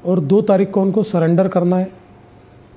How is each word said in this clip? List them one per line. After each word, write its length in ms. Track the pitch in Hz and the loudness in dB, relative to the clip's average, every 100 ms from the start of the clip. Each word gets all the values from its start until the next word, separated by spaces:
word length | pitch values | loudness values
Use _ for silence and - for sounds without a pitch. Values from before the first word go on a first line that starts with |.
| 170 | -2
और 140 | 185 | -2
दो 220 | 139 202 | 2 0
तारीख 300 | 214 190 196 | 2 0 0
को 100 | 202 | 0
उनको 220 | 190 190 | 0 -2
surrender 440 | 202 175 165 170 185 | -2 -2 0 0 0
करना 300 | 185 175 185 | 0 0 -2
है। 140 | 190 - - - - - - - - | -4 -10 -20 -20 -20 -20 -20 -20 -20